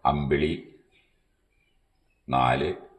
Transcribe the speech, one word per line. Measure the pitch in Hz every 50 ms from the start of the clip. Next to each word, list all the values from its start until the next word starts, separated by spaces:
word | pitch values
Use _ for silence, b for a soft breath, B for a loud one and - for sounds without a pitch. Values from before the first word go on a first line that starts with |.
| -
അമ്പിളി | 65 71 73 71 67 73 71 76 78 85 - - - - - _ _ _ _ _ _ _ _ _ _ _ _ _ _ _ _ _ _ _ _ _ _ _ _ _ _ _ _ _ 69 65
നാല് | 64 64 62 64 67 65 62 60 - - - -